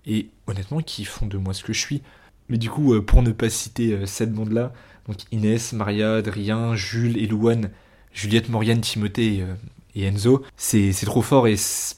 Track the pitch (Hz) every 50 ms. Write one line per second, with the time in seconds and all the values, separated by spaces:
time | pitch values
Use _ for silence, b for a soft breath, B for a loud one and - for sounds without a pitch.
0 | _ - 110 110 - - _ _ _ - 101 95 95 - 143 160 160 - - -
1 | 104 - - - - 101 101 98 95 95 95 - - - 110 - - - 143 143
2 | B B B B B B B _ _ - 123 113 113 110 - 151 151 135 117 107
3 | 101 - - 139 123 117 107 - 117 113 - - - - - - 117 113 104 98
4 | 98 98 - - 117 113 110 107 110 107 110 117 123 123 123 B B B B B
5 | B - 104 98 - - 117 110 104 107 110 127 120 - 120 110 104 104 101 104
6 | 107 107 110 110 101 107 98 107 101 107 110 113 117 117 117 104 92 - 113 117
7 | 120 117 117 107 110 104 110 104 110 113 113 113 107 95 B B B B B B
8 | B B _ - 95 104 107 117 113 120 117 110 107 113 117 117 110 - - 110
9 | 104 101 101 123 117 110 104 95 90 92 92 104 - - - - _ _ _ 104
10 | 98 98 101 101 98 120 131 139 B B B - - - - 107 101 98 95 -
11 | - - - 120 113 - 147 135 117 113 104 101 - - - - - - -